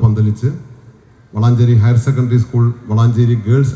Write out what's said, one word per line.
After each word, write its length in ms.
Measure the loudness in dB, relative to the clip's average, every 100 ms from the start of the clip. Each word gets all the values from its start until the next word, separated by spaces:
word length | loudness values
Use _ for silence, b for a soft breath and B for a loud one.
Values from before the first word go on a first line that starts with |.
| 0
പന്തലിച്ച് 440 | 0 -2 -2 -6 -6 -14 -20 -20 -20 _ _ _ -2
വളാഞ്ചേരി 400 | 0 2 2 2
ഹയർ 140 | 2 0 0
സെക്കൻഡറി 340 | -2 0 0
സ്കൂൾ, 220 | 0 0 -2 -2 -4
വളാഞ്ചേരി 460 | 0 2 2 0 0 0
ഗേൾസ് 300 | 0 0